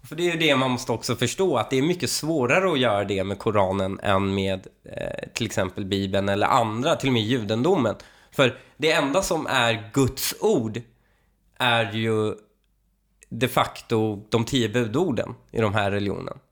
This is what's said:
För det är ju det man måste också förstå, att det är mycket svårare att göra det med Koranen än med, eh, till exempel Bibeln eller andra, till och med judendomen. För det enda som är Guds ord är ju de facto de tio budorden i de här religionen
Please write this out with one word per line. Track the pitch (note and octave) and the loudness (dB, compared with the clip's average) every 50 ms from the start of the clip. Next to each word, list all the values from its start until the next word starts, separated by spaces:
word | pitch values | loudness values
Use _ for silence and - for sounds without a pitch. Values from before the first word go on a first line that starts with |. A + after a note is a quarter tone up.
| - | -16
För | - D#3 | -12 -6
det | D#3 F3 F3 | -2 -2 -2
är | |
ju | E3+ D#3+ | 0 2
det | D#3+ D3+ C#3 | 4 4 4
man | B2+ C3 C3 | 4 2 0
måste | B2 A#2+ - - | 0 -2 -2 -4
också | A#2 A2 - - A#2+ | -4 -4 -2 -4 -2
förstå, | - B2+ A2+ - - G3 F#3 C#3+ | 0 0 -2 0 0 0 2 2
att | A#2 G#2+ - | 0 0 0
det | C3+ | 0
är | C3 | 0
mycket | C#3 E3 F3 F3 - A2+ | 2 2 0 0 -2 -4
svårare | - - - D#3 E3 D3 B2 A#2+ D3 F3+ F#3+ F#3 | -4 -4 -2 -2 0 0 2 2 2 2 2 2
att | D#3+ C3+ | 2 2
göra | B2+ A#2 G#2 G2+ G2+ | 2 2 2 2 0
det | G2 G2+ F#2+ F#2+ | 0 0 -2 0
med | G2 G2+ G2 | -2 -4 -2
Koranen | - A2+ G#2 G#2 F#2+ F#2 F#2+ G2 F#2+ F#2+ G2 - - | -2 2 2 4 2 4 2 0 -2 -2 -4 -4 0
än | G#2 G2 F#2+ G2 F#2+ G2 | 2 2 2 2 2 0
med, | G2 F#2+ F#2+ F#2+ F#2+ - - _ _ _ | 0 0 -2 -4 -4 -8 -16 _ _ _
eh, | - - - - - - - - - _ | -14 -10 -8 -8 -8 -8 -8 -10 -10 _
till | - A#2+ | -6 -6
exempel | G2+ - - F#2+ F#2 - - G#2 | -4 -2 -2 -4 -4 -4 -8 -6
Bibeln | F#2+ G2+ G2 G2 F#2+ F#2+ G2 G2+ G2+ | -4 -2 -2 -2 0 0 0 0 2
eller | G2 G#2 G#2+ | 2 2 4
andra, | - G#2+ C3 A#2 G#2+ G#2+ A2+ C3 E3+ - | 4 4 4 2 2 -2 -2 0 0 0
till | - - C3+ | 0 0 0
och | B2+ | 2
med | A#2 G#2 | 2 2
judendomen. | G#2+ C3 B2+ G#2+ G2 A2 A2+ B2 E3+ G3 E3+ A#2+ G#2+ F#2 - - - - - - _ | 0 -2 -2 0 -2 -2 0 2 2 2 2 2 0 -2 -4 -12 -20 -20 -20 -20 _
För | - - C3+ A#2 - - - - _ | 0 2 2 2 2 -4 -18 -20 _
det | - C#3+ D#3+ | -2 0 2
enda | D#3 E3+ C#3+ C3+ C#3+ F#3+ | 2 2 2 2 0 0
som | F#3 - F3+ D#3 C#3 | 0 0 -2 -2 -2
är | E2 A#2+ C3 A#2+ A#2 A2+ G#2 G#2+ G#2+ - | 0 2 2 2 2 0 -2 -6 -2 0
Guds | C#3 C3+ A#2 - - - - - - | 2 2 2 0 -4 -6 -6 -4 -2
ord | - G#3+ A3 D3+ A2 A2 G2+ A2+ A#2+ _ _ _ _ _ _ _ _ _ _ _ _ _ _ | 0 2 2 2 0 -2 -6 -8 -12 _ _ _ _ _ _ _ _ _ _ _ _ _ _
är | _ B2 B2 A#2 A#2 A2+ G2+ | _ 0 2 2 2 0 0
ju | G#2+ A2+ A2+ A2+ A2 A2 G#2+ G#2+ - - - _ _ _ _ _ _ _ _ _ _ _ _ _ _ _ - _ | -2 -2 0 0 0 0 0 -2 -4 -8 -14 _ _ _ _ _ _ _ _ _ _ _ _ _ _ _ -18 _
de | - A#2 C3 | -4 -2 -2
facto | B2 - D3+ A#2 - - - - - A#2 A2 A2 A2 G#2 G2+ - _ | 0 2 0 0 0 -4 -16 -6 -2 0 0 0 0 -2 -6 -6 _
de | - A2 A2+ | 0 0 0
tio | - - C3 A#2 G#2+ | 0 0 0 0 0
budorden | G#2 B2 A#2+ G#2+ G#2 C#3+ F#3 F3 A#2+ - - - A#2+ - _ _ | 0 -2 -2 0 0 0 0 0 0 -2 -4 -6 -8 -16 _ _
i | - A#2 | -2 0
de | A2 G#2 G2 | 0 0 0
här | G#2+ G2+ G2 | 0 0 0
religionen | G2 G2+ G2+ G2 E2+ F2 F2 - - - _ _ | 0 0 -2 -2 -4 -6 -8 -10 -12 -14 _ _